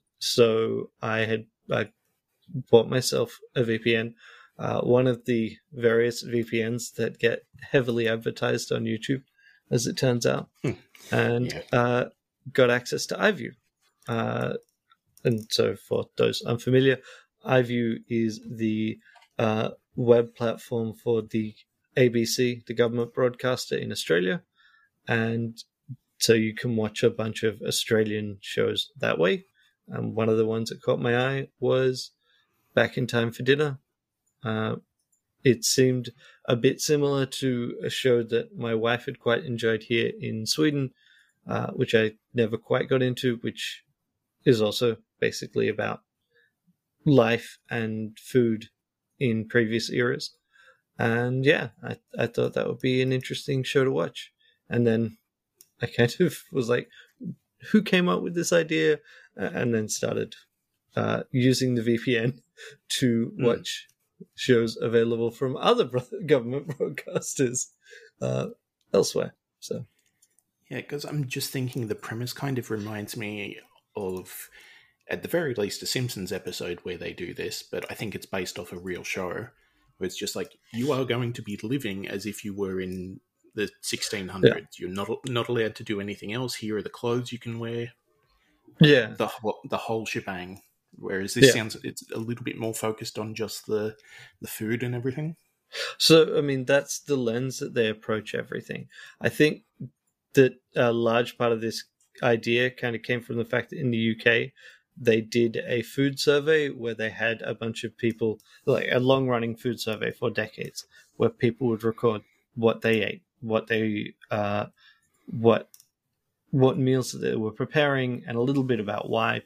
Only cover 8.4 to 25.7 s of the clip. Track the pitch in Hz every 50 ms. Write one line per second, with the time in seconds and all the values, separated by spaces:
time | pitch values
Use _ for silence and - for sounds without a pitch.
8.4 | 120 120 123 123 - - 131 120 113 113 113 110 - - 135 135 - _ _ _
9.4 | _ - _ _ _ - 135 120 117 123 - - 135 127 120 117 120 131 135 139
10.4 | - - _ _ - 131 - - - _ _ - - - 117 120 117 117 120 120
11.4 | 123 117 - - - - 131 123 120 123 123 123 - - - _ _ _ _ _
12.4 | - 131 - 139 127 120 120 123 - - 113 127 - - - 180 185 214 190 139
13.4 | 117 123 - _ _ _ _ _ _ _ _ _ _ - 117 113 117 117 120 120
14.4 | 123 131 - - - _ _ _ _ _ _ _ _ _ _ _ - 131 117 110
15.4 | 110 - - - 113 107 104 - - - 117 113 113 - _ - 120 117 113 -
16.4 | - 117 120 117 - 127 127 131 135 135 127 - - - - - _ _ _ _
17.4 | - 135 131 131 120 117 123 120 117 113 113 - - - 120 113 113 110 107 -
18.4 | - 113 120 113 113 110 110 110 110 110 110 - _ _ - - - _ _ -
19.4 | 117 110 107 110 117 - - - _ _ _ 135 123 117 117 120 117 117 - -
20.4 | 120 113 110 - - - 123 117 113 110 104 - - 120 117 110 110 110 - 110
21.4 | 107 107 - - - _ _ _ _ _ - 139 127 120 117 120 113 - - -
22.4 | 123 123 120 117 - - 113 120 120 113 120 120 117 117 - 131 127 120 123 -
23.4 | - 127 127 - - - 139 - - 110 104 - - - 165 175 90 92 90 175
24.4 | - _ _ _ _ _ _ _ _ _ _ _ _ - 117 113 113 113 117 117
25.4 | 117 113 113 - - _